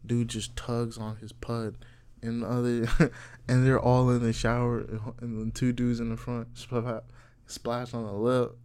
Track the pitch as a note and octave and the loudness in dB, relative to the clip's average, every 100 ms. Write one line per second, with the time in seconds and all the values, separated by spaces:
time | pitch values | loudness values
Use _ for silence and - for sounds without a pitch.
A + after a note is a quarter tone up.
0 | - A#2+ A2+ A2+ G#2+ - - A#2 A#2 A#2 | 0 0 0 -4 -6 -8 -4 -2 -2 -6
1 | G#2+ A2 G#2+ - - A#2 A2 A#2 - - | -8 -8 -12 -12 -6 -4 -4 -8 -18 -20
2 | - - A2+ A#2 A2 B2 A#2+ A#2+ A#2 - | -20 -10 -6 -4 -2 0 2 2 4 6
3 | E3 - - - - B2+ C3 C3 - B2+ | 4 2 -18 -14 2 4 6 6 6 6
4 | B2+ B2 A#2 A2 A#2 A#2+ A#2+ A#2 - A2 | 6 4 2 2 2 2 2 0 -4 -6
5 | G#2+ - A#2+ A2 A2 - B2+ A#2+ B2 A#2 | -8 -8 -8 -4 -6 0 0 2 0 0
6 | A#2 A2+ - A#2+ A#2 A#2+ - A#2+ A#2+ A2 | -2 -6 -6 -6 -8 -14 -6 -4 -2 -6
7 | - - - _ - - A#2 B2 B2 A#2+ | -10 -20 -20 _ -18 -10 -4 -4 -4 -6
8 | A2 G2+ A#2 B2+ A#2+ - | -6 0 2 4 2 -4